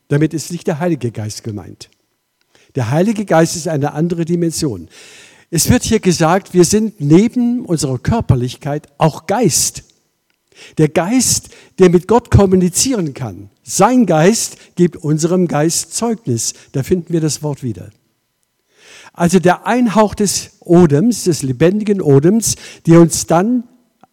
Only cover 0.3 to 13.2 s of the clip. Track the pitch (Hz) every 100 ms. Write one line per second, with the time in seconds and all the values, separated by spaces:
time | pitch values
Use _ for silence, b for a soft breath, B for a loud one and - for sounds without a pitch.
0.3 | 160 - 175 - 151 180 147 120 107 107
1.3 | - 117 101 90 104 - _ _ _ _
2.3 | _ _ _ _ - 110 151 202 214 196
3.3 | 165 165 175 160 151 143 151 170 170 160
4.3 | 175 165 156 156 95 82 b b b b
5.3 | b b 170 - 247 - 220 185 156 160
6.3 | 190 - 180 170 208 220 - 143 160 226
7.3 | 247 240 240 - 160 135 127 - 226 -
8.3 | 131 123 - 147 151 - - 160 - -
9.3 | 202 214 - - - - _ _ _ _
10.3 | _ _ b b - 156 185 170 254 -
11.3 | - - b b - 180 170 - 233 -
12.3 | 214 202 185 180 - 262 240 160 127